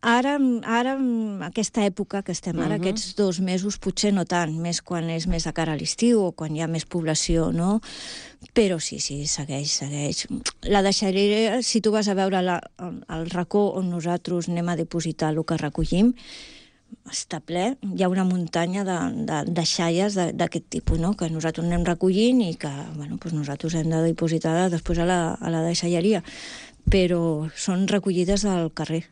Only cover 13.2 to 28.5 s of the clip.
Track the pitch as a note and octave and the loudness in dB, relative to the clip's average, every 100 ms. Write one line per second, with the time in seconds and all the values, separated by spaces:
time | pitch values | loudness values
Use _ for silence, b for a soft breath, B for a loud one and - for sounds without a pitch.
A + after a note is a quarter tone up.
13.2 | E3 F3 F3 G#3 G3+ - F#3 F3 E3 F3 | -4 -4 0 2 2 0 -2 -2 -2 -2
14.2 | - F3 E3+ E3+ F3 E3 E3 F3 E3 D#3 | -2 -4 -2 -2 -2 -2 -2 -2 -4 -2
15.2 | D#3 D#3 D#3+ D#3+ D3 - D3+ E3+ A3+ B3 | 0 0 0 -2 -2 -2 0 4 4 2
16.2 | B B B B B B _ - - - | B B B B B B _ -20 -12 -10
17.2 | - E3 - F3 G3 C4+ G3+ F3 F#3 F#3 | -8 -12 -6 -2 -2 -2 -6 0 2 2
18.2 | F#3 F#3 E3 E3 F3 F#3 F#3+ F3 F3 - | 2 0 0 0 0 -2 -2 -2 -2 -4
19.2 | - D#3 C#3+ E3+ E3 - E3+ E3+ G#3 G3 | -2 -2 -2 0 0 0 2 2 2 0
20.2 | F3 - E3+ E3+ - D#3+ - D#3+ E3 G#3 | -2 0 -2 -2 -6 -4 0 2 2 0
21.2 | E3+ D#3+ D#3+ E3 E3+ F3 E3+ E3+ F#3 F#3 | -2 -2 -2 -2 0 0 2 2 2 4
22.2 | A#3 B3+ F#3+ D#3+ D3+ C#3 D3 D#3 D3 - | 4 4 2 -2 -6 -8 -8 -10 -8 -8
23.2 | E3+ D#3+ C#3+ C#3+ D#3+ E3 D#3+ D#3+ E3 E3 | -4 -4 -4 -4 -2 0 0 2 2 2
24.2 | E3 D#3+ D#3+ E3 F#3 E3+ - E3+ E3+ F#3 | 0 0 0 2 2 0 0 0 2 2
25.2 | D#3+ - E3 E3 E3 E3+ F3 F3 F#3 G#3 | 0 -2 -2 0 0 0 0 2 2 2
26.2 | - B B B B B - G3 F3+ F3 | -2 B B B B B 4 4 6 4
27.2 | E3 D#3 D#3 - - F3+ F#3+ G3+ G3 F3+ | 2 0 -4 -4 -2 0 2 2 2 0
28.2 | F3+ G3+ G#3 | 2 2 2